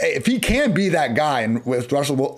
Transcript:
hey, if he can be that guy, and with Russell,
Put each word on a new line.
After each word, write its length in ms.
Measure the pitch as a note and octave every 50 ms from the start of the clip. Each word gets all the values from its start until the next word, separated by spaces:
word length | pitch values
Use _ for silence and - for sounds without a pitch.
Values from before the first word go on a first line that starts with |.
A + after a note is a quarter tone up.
hey, 140 | - E3 C#3+
if 100 | C#3 -
he 140 | A3+ C4 A3+
can 340 | - - A3+ C#4 D4 A#3 E3
be 160 | F#3+ G3+ F#3
that 240 | E3+ D#3 C#3+ A#2+ A2
guy, 280 | D3+ D3+ D3+ C3+ B2
and 220 | A2 A2 A#2 A#2 -
with 280 | B2 B2+ A#2+ A#2+ B2
Russell, 420 | C#3+ C#3+ C#3+ C#3+ C#3 C3 C3+ - -